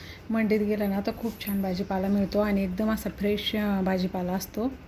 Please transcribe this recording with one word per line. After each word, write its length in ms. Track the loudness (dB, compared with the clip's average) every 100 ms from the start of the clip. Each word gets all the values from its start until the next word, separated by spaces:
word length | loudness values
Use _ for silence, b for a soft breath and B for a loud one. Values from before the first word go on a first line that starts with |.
| B B -4
मंडीत 300 | 0 2 2
गेलं 300 | 2 0 0
ना, 100 | 0 -2
तर 40 | -2
खूप 280 | -6 -6 -4
छान 160 | -2
भाजीपाला 460 | 0 -2 -2 0 2
मिळतो 320 | 2 2 2
आणि 240 | 2 2
एकदम 280 | 0 0 0
असा 180 | 0 -2
फ्रेश, 460 | -2 0 0 0 0
अं, 280 | 2 2
भाजीपाला 500 | 2 2 0 0 -2
असतो. 340 | -2 -4 -4 -4 -4